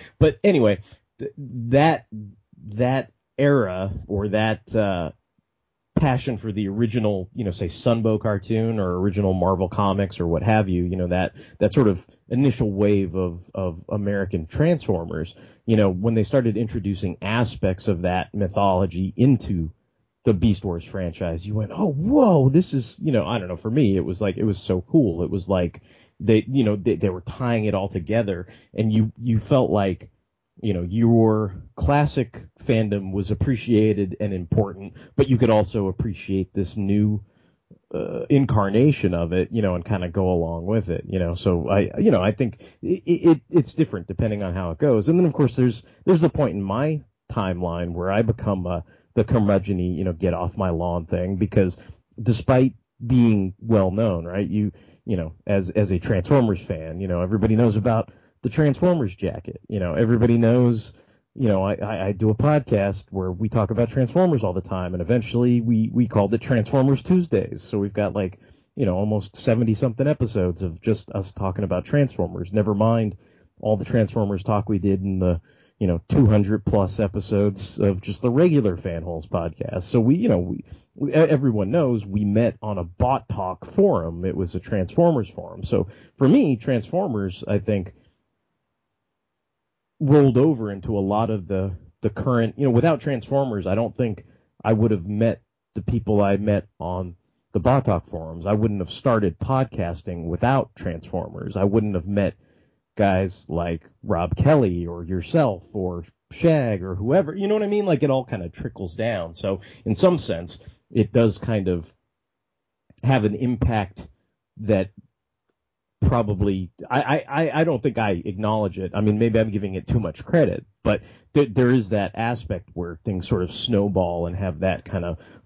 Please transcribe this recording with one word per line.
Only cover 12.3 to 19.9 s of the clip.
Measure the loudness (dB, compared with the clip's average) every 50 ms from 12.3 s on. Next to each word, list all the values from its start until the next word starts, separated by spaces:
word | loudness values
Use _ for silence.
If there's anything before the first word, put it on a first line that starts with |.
initial | -2 0 2 2 2 0 -2 -2
wave | 0 0 2 2 2 2 0 -2 -2
of, | -4 -4 -4 -4 -8 -14 _ -8
of | -6 -6 -6 -6 -8 -10 -6
American | -6 -4 -4 -2 -2 -2 -4 -4 -4 -6 -6
Transformers, | -6 -2 0 2 2 2 0 0 -2 -4 -2 -4 -6 -6 -8 -8 -8 -10 -18 -20 -20 -20 _ -2
you | 2 4
know, | 4 4 4
when | 2 0 -2 0 2
they | 0 0
started | 2 2 0 2 2 0
introducing | -2 -2 -4 -4 -6 -4 -4 -4 -4 -4 -6 -6 -6 -6
aspects | -2 0 0 0 0 -2 -2 -2 -2 -2 -2 -2 -2
of | -2 0 0
that | 0 0 -2 -2 -4
mythology | -6 -4 -4 -2 0 0 2 2 2 2 0 0 -2 -4 -4 -4 0 2
into | 4 4 4 4 2 -2 -4 -4 -4 -4 -8 _ _ _